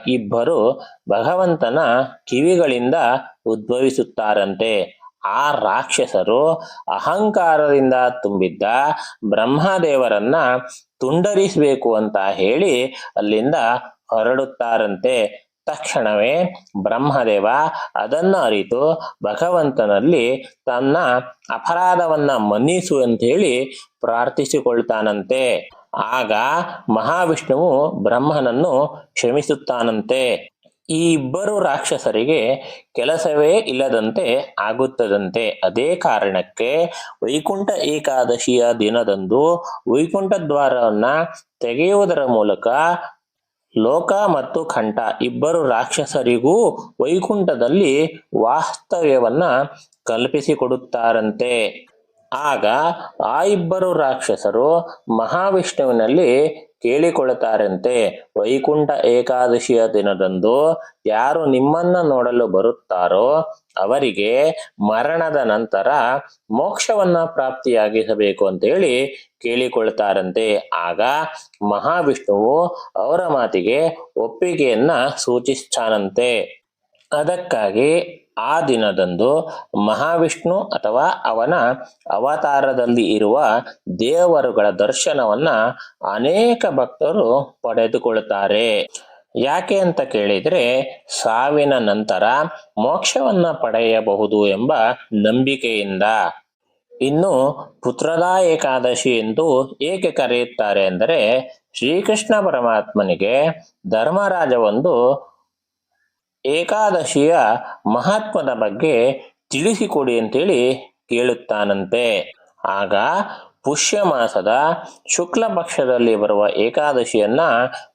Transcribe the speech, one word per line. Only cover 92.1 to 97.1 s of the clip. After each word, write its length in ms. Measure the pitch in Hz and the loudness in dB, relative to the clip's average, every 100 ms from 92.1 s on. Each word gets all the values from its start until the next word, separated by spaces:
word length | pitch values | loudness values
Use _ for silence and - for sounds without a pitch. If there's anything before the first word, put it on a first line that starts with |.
| 92 104 135 160 - - - | 0 2 2 -2 -8 -12 -4
ಮೋಕ್ಷವನ್ನ 680 | 117 180 - 262 262 196 170 | -2 0 -2 -2 0 2 0
ಪಡೆಯಬಹುದು 1000 | 151 117 110 113 113 110 101 107 107 104 | 0 -2 0 2 2 2 0 2 2 2
ಎಂಬ 260 | 98 127 143 113 123 - | 2 0 2 2 0 -4
ನಂಬಿಕೆಯಿಂದ. 920 | 107 107 120 131 135 120 110 101 95 104 110 87 - _ _ _ _ _ - | 0 2 2 0 -2 -2 -2 -2 -2 0 2 0 -4 _ _ _ _ _ -4
ಇನ್ನು 520 | 131 | -2